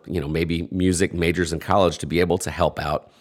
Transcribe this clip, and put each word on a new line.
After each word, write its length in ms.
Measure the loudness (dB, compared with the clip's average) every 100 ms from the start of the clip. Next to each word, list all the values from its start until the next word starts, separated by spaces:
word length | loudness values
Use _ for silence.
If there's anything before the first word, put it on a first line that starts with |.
| -6
you 120 | -6
know, 80 | -2
maybe 400 | -2 0 -2 -2
music 420 | 0 2 2 0
majors 400 | 2 0 0 -2
in 60 | -4
college 400 | 2 4 4 0
to 80 | -2
be 120 | 0
able 200 | 2 0
to 100 | -2
help 300 | 0 0 0
out 320 | -4 -4 -6 _